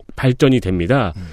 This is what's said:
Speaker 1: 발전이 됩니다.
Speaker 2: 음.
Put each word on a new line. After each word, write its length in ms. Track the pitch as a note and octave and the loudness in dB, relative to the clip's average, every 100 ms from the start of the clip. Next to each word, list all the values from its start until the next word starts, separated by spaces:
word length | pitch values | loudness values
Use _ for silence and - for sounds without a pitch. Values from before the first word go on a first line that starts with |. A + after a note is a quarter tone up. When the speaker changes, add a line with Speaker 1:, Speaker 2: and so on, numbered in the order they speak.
| - - | -14 -2
Speaker 1:
발전이 440 | C3 B2 C#3 B2+ | -2 2 2 2
됩니다. 540 | F#2+ F#2 E2+ C3+ G2+ F#2+ | 0 -2 0 0 -2 -6
Speaker 2:
음. 120 | E2+ | -14